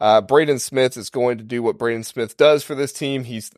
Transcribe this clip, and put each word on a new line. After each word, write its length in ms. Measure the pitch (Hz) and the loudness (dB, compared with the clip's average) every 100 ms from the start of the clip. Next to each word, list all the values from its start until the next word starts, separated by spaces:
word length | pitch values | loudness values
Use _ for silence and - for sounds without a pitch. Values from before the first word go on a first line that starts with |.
Uh, 180 | 107 107 | 4 4
Braden 380 | 98 143 151 131 | 4 4 4 0
Smith 400 | - 135 127 120 | -2 0 0 -2
is 140 | 98 | -8
going 260 | 131 123 117 | -2 -2 -2
to 60 | |
do 180 | 110 120 | -6 -4
what 160 | 117 107 | -2 -2
Braden 280 | 117 117 110 | -4 -4 -8
Smith 320 | 120 110 - | -8 -8 4
does 260 | 147 147 | 4 4
for 100 | - | 0
this 180 | 139 139 | -6 -6
team. 320 | - 139 135 | -6 -6 -6
He's, 280 | 120 113 - | -8 -12 -14